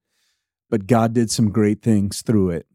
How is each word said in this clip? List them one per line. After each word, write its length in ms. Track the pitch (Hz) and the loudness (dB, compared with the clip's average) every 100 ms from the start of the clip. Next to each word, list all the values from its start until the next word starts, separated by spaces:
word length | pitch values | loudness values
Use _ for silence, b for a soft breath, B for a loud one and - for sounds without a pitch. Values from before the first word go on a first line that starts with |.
| _ _ _ _ _ _ - | _ _ _ _ _ _ -6
but 160 | 110 95 | -4 0
God 260 | 117 113 | 2 2
did 180 | 117 113 | 0 -2
some 200 | - 107 | 0 0
great 320 | 107 104 104 | 2 0 0
things 400 | 120 104 98 - | 0 0 0 -6
through 280 | - 107 92 | -2 0 0
it." 160 | 82 - | -4 -10